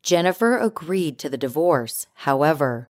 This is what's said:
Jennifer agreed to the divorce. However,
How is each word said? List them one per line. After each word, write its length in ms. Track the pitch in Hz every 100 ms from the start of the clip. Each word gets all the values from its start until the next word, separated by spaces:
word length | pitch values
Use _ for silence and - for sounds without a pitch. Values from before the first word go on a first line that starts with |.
Jennifer 540 | - 175 175 185 233 240
agreed 600 | 220 220 160 190 170 127
to 100 | 143
the 80 | 131
divorce. 720 | 131 123 175 147 117 - -
However, 760 | _ - 135 147 156 139 120 127